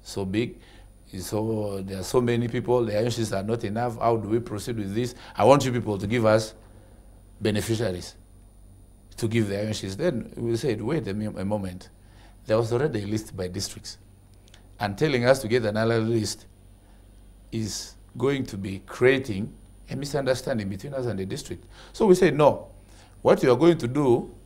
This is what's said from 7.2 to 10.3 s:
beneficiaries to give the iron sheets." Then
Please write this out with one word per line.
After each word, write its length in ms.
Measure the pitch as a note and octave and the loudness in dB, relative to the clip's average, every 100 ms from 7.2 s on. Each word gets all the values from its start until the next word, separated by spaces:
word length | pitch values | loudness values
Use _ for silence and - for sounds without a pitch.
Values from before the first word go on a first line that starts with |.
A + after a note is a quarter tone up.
| - - | -20 -6
beneficiaries 720 | G#2+ G#2 F#2+ A2+ A2+ F2+ - - - - - - - - - - - - | -2 -2 -2 -2 -2 -4 -10 -18 -20 -20 -20 -20 -20 -20 -20 -20 -20 -6
to 120 | A2+ | -2
give 200 | A2+ G2+ | 0 0
the 100 | G2 | -2
iron 120 | G#2+ | -4
sheets." 240 | G#2+ F#2+ F#2+ | -6 -8 -4
Then 360 | F3 A#2+ - | -2 -2 -8